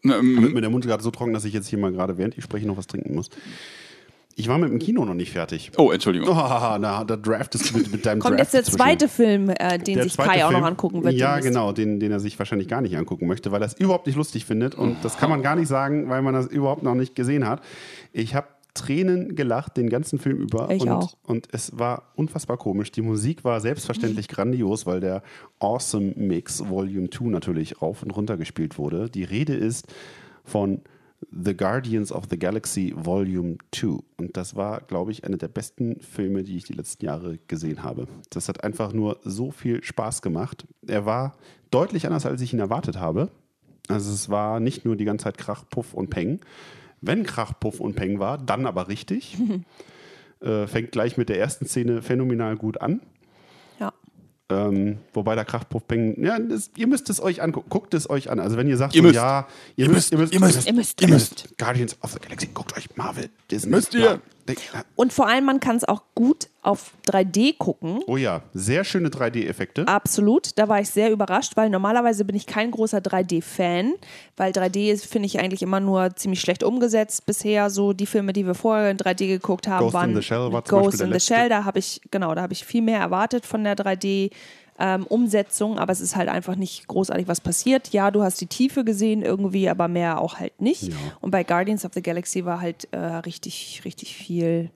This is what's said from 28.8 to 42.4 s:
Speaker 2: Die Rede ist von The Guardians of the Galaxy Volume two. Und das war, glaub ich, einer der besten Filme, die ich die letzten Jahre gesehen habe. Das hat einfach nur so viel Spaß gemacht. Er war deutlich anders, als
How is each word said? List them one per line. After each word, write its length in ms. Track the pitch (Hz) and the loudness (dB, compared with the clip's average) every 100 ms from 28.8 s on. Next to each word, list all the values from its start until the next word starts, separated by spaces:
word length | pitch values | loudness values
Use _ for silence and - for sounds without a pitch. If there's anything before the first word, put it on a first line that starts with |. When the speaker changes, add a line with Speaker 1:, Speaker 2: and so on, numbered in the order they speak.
| 73 82 117 | -6 -4 -6
Speaker 2:
Die 140 | 107 | -6
Rede 320 | 90 104 147 | -6 -4 -2
ist 320 | 135 110 120 - - - - - - | -2 -2 -4 -12 -20 -20 -20 -20 -20
von 380 | - 107 98 95 - _ _ _ - | -4 -2 0 -2 -8 _ _ _ -16
The 260 | 85 90 90 | -6 -4 0
Guardians 540 | 95 127 123 110 101 | 0 0 -2 -2 -2
of 120 | 85 101 | -6 -6
the 80 | 87 | -4
Galaxy 540 | 87 107 - 98 92 82 | -2 -2 -4 -4 -4 -4
Volume 600 | 82 95 95 92 87 82 - | -2 0 0 -2 -4 -6 -12
two. 300 | - - 73 - - | -4 -4 -4 -8 -12
Und 180 | 87 92 | -8 -8
das 200 | 90 - | -8 -6
war, 240 | 101 110 | -6 -8
glaub 280 | - 90 95 | -6 -4 -4
ich, 160 | 107 | -6
einer 120 | - 95 | -6 -6
der 100 | - | -6
besten 520 | - - - 120 - | -8 -10 -6 -4 -4
Filme, 420 | - - 98 95 | -10 -6 -2 -2
die 140 | 95 87 | -4 -10
ich 80 | |
die 80 | - | -8
letzten 300 | - - - 78 | -12 -12 -10 -8
Jahre 320 | 78 90 82 - | -8 -8 -12 -10
gesehen 380 | 80 80 73 | -8 -6 -8
habe. 240 | 62 58 62 - - | -8 -10 -12 -14 -12
Das 180 | 87 - | -8 -8
hat 160 | - | -6
einfach 280 | 107 107 107 | -8 -4 -4
nur 260 | 110 107 - | -2 -2 -4
so 300 | - 101 131 | -8 -8 -8
viel 320 | - 123 120 | -6 -4 -4
Spaß 360 | - - 110 123 | -4 -6 -6 -6
gemacht. 460 | 95 82 104 - - _ - | -4 -4 -6 -12 -20 _ -4
Er 200 | 104 104 | -2 0
war 300 | 117 135 - - _ _ | -2 -4 -10 -20 _ _
deutlich 360 | 127 185 180 170 | 0 0 -2 -2
anders, 200 | 160 139 | -2 -2
als 140 | 131 | -4